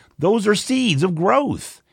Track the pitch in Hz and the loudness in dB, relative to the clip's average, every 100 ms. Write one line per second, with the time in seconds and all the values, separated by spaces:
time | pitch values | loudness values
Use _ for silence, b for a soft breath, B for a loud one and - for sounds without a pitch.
0 | b b 165 226 202 208 - 262 240 139 | b b 0 2 2 0 0 0 0 0
1 | 185 160 190 262 - - - - _ | 0 0 0 0 0 -4 -10 -20 _